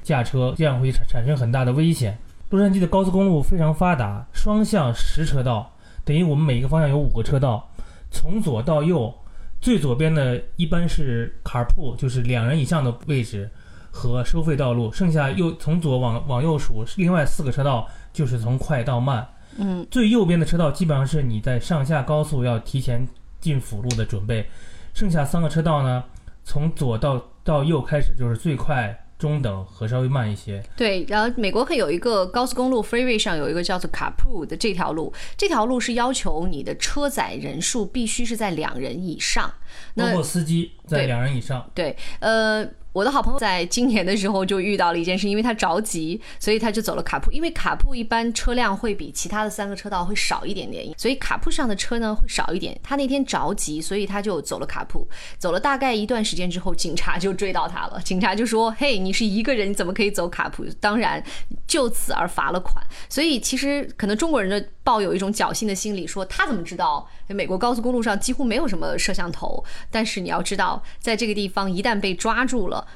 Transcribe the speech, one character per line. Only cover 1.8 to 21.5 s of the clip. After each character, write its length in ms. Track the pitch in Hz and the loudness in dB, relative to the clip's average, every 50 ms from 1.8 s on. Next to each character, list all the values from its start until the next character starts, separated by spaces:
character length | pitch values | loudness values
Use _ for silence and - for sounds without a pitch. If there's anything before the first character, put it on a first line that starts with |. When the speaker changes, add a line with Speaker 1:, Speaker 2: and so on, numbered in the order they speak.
| 160 170 | 4 4
Speaker 1:
险。 240 | 165 - 123 104 107 - - - - - - - | 2 2 0 -2 -4 -6 -10 -16 -14 -10 -4 0
洛 120 | 190 190 | 2 4
杉 100 | 202 196 | 4 4
矶 60 | 190 196 | 4 2
的 80 | 180 | 2
高 180 | 165 - 190 190 | 2 2 2 2
速 60 | 190 | 4
公 160 | 180 190 196 | 4 4 4
路 160 | 196 175 147 | 4 4 4
非 160 | 139 - - 170 | 6 6 6 6
常 160 | 156 156 156 | 4 2 2
发 220 | - 185 180 175 | 4 2 2 2
达， 280 | 131 110 101 101 107 - - | 2 0 -2 -4 -6 -8 -4
双 320 | - - - 214 208 214 214 | 0 2 4 4 4 4 2
向 300 | - 220 190 143 123 117 | 2 2 2 2 2 2
十 320 | - - - - 151 156 | 2 4 4 4 4 4
车 160 | 135 135 135 | 2 2 2
道， 260 | 123 127 117 104 113 - - - - - - - - | 2 2 0 -2 -4 -6 -12 -20 -20 -14 -12 -6 -2
等 120 | - 147 | 2 2
于 60 | 160 | 4
我 140 | 180 160 143 | 4 4 4
们 100 | 147 160 | 4 4
每 140 | 147 123 117 | 2 2 2
个 80 | 120 135 | 2 2
方 120 | 156 160 | 4 4
向 80 | 156 143 | 4 4
有 80 | 139 | 4
五 120 | 147 143 135 | 4 4 4
个 160 | - 113 107 | 4 4 4
车 160 | - 143 135 | 2 2 4
道， 280 | 139 131 110 104 - - - - - - - - - - | 4 2 2 0 -4 -8 -10 -10 -10 -12 -12 -16 -8 0
从 280 | - - - 156 190 226 | 4 6 6 6 6 4
左 220 | - 165 120 107 | 2 0 0 0
到 220 | 127 165 160 151 147 | 2 2 2 2 4
右， 280 | 170 180 147 113 113 - - - - - - - - - - | 2 2 2 0 -2 -4 -8 -14 -14 -12 -10 -6 -4 -4 0
最 160 | - 247 240 175 | 2 2 2 2
左 160 | 143 135 120 | 2 2 2
边 180 | 135 156 160 160 | 2 2 2 2
的 260 | 151 135 127 123 123 - - - | 2 2 2 0 -2 -2 -4 -2
一 100 | - 175 | -2 0
般 240 | 151 180 175 170 160 | 2 2 4 4 4
是 480 | - 170 147 127 117 117 120 - - - | 4 4 4 4 2 0 -2 -4 -4 -6
carpool， 540 | - - - 123 - - - - 151 127 120 | -6 -4 -2 0 4 6 6 6 4 2 0
就 120 | - 143 127 | -2 -2 -2
是 120 | 117 127 | 0 0
两 240 | 117 120 123 117 113 | 2 2 2 2 2
人 100 | 120 147 | 2 2
以 80 | 160 135 | 0 0
上 200 | - 175 156 135 | 0 0 0 0
的 120 | 120 117 - - - | 0 -2 -4 -4 -2
位 120 | 147 127 117 | -2 -2 -2
置 260 | - - 101 98 104 - - - - - - - - | -4 -6 -8 -8 -10 -12 -14 -18 -18 -18 -18 -16 -14
和 320 | - - 135 123 120 123 120 | -8 -2 0 0 2 2 4
收 160 | - - 165 | 4 4 4
费 140 | 156 160 147 | 4 4 2
道 160 | 131 143 123 | 2 2 2
路， 200 | 120 120 117 110 | 2 2 0 0
剩 180 | - - 190 170 | 0 2 2 4
下 220 | 156 156 139 135 | 4 4 2 2
右， 200 | 139 190 175 170 - - | 2 0 0 0 -2 -2
从 220 | - 151 160 180 | -2 0 0 2
左 180 | 160 147 127 127 | 2 2 2 2
往， 240 | 127 117 113 117 - 139 | 2 0 0 0 0 0
往 120 | 127 123 | 0 2
右 160 | 147 165 156 | 2 2 2
数， 280 | 139 - - 113 107 113 - - | 2 4 4 4 2 2 -2 0
另 160 | - 180 170 | 0 2 4
外 140 | 185 165 143 | 4 4 4
四 160 | 127 - - | 4 4 4
个 80 | 156 127 | 2 0
车 140 | 120 139 135 | 0 0 2
道 240 | 143 131 110 110 - - - - - | 2 2 0 -2 -4 -8 -12 -16 -8
就 120 | - - 151 | -4 -2 -2
是 140 | 120 127 120 | 0 0 0
从 180 | 113 117 127 | 0 0 -2
快 280 | 131 - - 156 127 117 | 0 0 0 -2 0 0
到 160 | 131 127 120 | 0 0 0
慢。 260 | 123 135 135 110 120 - - - - - - | 0 0 0 -2 -4 -6 -12 -20 -20 -14 -8
Speaker 2:
嗯。 280 | - 202 190 185 180 170 - | -4 -4 -2 -2 -4 -4 -2
Speaker 1:
最 180 | - 254 233 208 | 2 4 4 6
右 160 | 240 240 196 | 6 4 4
边 140 | 165 175 170 | 4 4 4
的 80 | 160 | 4
车 100 | - 175 | 2 2
道 140 | 170 170 147 | 4 4 2
基 140 | 135 - 185 | 2 2 0
本 120 | 160 147 | 2 2
上 80 | 135 135 | 2 2
是 200 | 131 - 151 135 | 2 2 2 2
你 160 | 123 110 107 | 2 0 0
在 180 | - 135 | 0 0